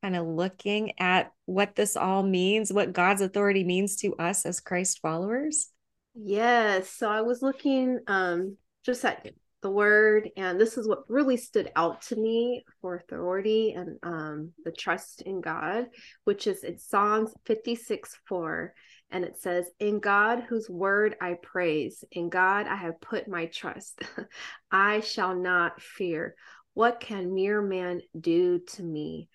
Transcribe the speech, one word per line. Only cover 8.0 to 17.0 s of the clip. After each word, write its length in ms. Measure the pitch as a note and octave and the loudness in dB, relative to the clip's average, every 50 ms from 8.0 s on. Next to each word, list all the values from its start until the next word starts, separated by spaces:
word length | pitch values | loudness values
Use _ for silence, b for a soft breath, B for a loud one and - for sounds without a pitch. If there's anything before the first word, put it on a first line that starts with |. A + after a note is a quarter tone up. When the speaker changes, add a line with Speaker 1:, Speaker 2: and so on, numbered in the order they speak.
| - | -2
Speaker 2:
um, 500 | - G3 F#3+ F#3 F3+ F3 F3 F#3 G3 G3 - _ _ _ _ - | 0 0 0 2 0 0 -2 -2 -4 -8 -12 _ _ _ _ -4
just 200 | B3+ B3 A#3+ - | -4 -2 0 0
at 240 | G3+ - - - - - _ _ _ _ _ - | -2 -2 -4 -8 -18 -20 _ _ _ _ _ -6
the 80 | G3 | -2
word, 600 | G3 G#3 G#3 G#3 G#3 G#3+ A3 G#3+ G#3+ G#3+ G#3+ A3 - | 2 4 4 6 6 8 8 6 6 4 2 0 -4
and 240 | F#3+ F#3+ F#3 F3+ F#3 | -6 -4 0 2 4
this 160 | A3 A3+ - C4 | 4 4 2 0
is 80 | G#3+ A3 | -2 0
what 200 | G3 - - - | -2 -2 -2 0
really 280 | A3+ C#4 D4 C4 B3 | 0 2 2 4 2
stood 340 | A#3+ - - - G#3+ - - - | 0 -2 -2 -2 -2 -2 0 0
out 280 | D#3+ E3+ F3 A3 - - | 0 0 0 0 -4 -8
to 140 | - A#3 | -6 -4
me 480 | G#3+ A3 A3+ A3+ A#3 A#3 B3 A#3+ - - _ _ _ | -2 0 0 2 2 0 0 -2 -4 -8 _ _ _
for 140 | - F3+ F3 | -10 -10 -10
authority 760 | F3+ - - D#3 D#3+ E3+ F3+ F#3 G3 G3 G#3+ A3 A3 A3 G#3+ - | -10 -10 -10 -10 -6 -4 -2 -2 0 0 2 2 2 2 0 -2
and, 260 | F3+ F3+ E3 - - - | -4 -8 -10 -10 -10 -10
um, 480 | E3+ E3+ D#3+ D#3 D#3 D3+ D3+ D#3 E3+ - - - | -8 -6 -6 -6 -8 -8 -8 -10 -12 -14 -12 -12
the 80 | E3 E3 | -12 -10
trust 500 | - - F3+ E3+ - - - - - - | -6 -4 -4 -4 -4 -4 -10 -18 -14 -10
in 180 | G3 F#3+ F#3 | -8 -6 -6
God, 480 | E3+ E3 D#3+ - D#3 E3 G3 A#3 B3 B3 B B B B B B B | -6 -6 -6 -4 -4 -4 -4 -4 -4 -6 B B B B B B B
which 220 | G#3 G3+ G3+ - | 0 0 0 0
is 160 | G#3 F#3+ - - | -4 -4 -4 -6
in 140 | - - - | -10 -12 -12
Psalms 540 | - - - G3 | -6 0 2 2